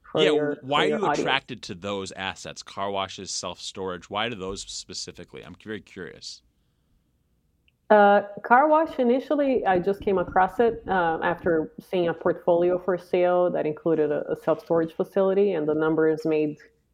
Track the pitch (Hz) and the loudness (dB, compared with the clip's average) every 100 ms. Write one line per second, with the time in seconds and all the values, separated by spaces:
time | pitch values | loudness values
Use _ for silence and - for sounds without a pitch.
0 | - 156 151 151 147 143 131 147 - - | -6 2 2 2 0 -4 -2 0 0 0
1 | 180 147 147 135 - 113 - 90 98 101 | -2 0 0 -2 -4 -12 -12 -10 -6 -6
2 | 92 - 95 87 78 76 - - 101 98 | -6 -8 -10 -10 -12 -16 -14 -8 -6 -4
3 | 95 - 90 - 92 85 - 101 95 90 | -6 -8 -10 -8 -8 -10 -12 -10 -8 -8
4 | - 101 117 110 95 98 - - - 90 | -8 -6 -4 -6 -8 -10 -12 -14 -12 -12
5 | - - 85 65 60 92 104 104 - 98 | -12 -14 -18 -18 -18 -18 -14 -14 -14 -16
6 | 76 - - - _ _ _ _ _ _ | -16 -16 -18 -20 _ _ _ _ _ _
7 | _ _ _ _ _ _ _ _ - 214 | _ _ _ _ _ _ _ _ 4 6
8 | 202 202 202 - - 247 302 311 311 - | 8 6 2 -6 2 4 6 4 2 0
9 | 240 262 262 294 277 240 190 185 180 196 | 2 2 0 0 0 0 2 0 0 -2
10 | 208 185 175 185 185 - 233 226 190 190 | 0 0 0 2 2 2 0 0 -2 0
11 | 165 165 175 170 185 160 - - - 185 | 0 0 -2 -2 0 0 -2 -8 -6 -2
12 | 170 165 180 165 - 170 180 180 185 175 | 0 0 -2 0 2 4 4 2 0 -2
13 | - 180 180 180 180 156 151 151 170 156 | 0 2 4 4 2 0 -4 -4 0 2
14 | 147 147 - 160 - 156 - 170 165 - | 2 0 -4 -4 -2 -2 0 0 0 -4
15 | 185 196 190 190 202 170 151 156 156 160 | -4 0 2 2 2 0 0 0 2 2
16 | 160 156 165 156 151 147 - _ _ | 2 2 0 0 0 -4 -14 _ _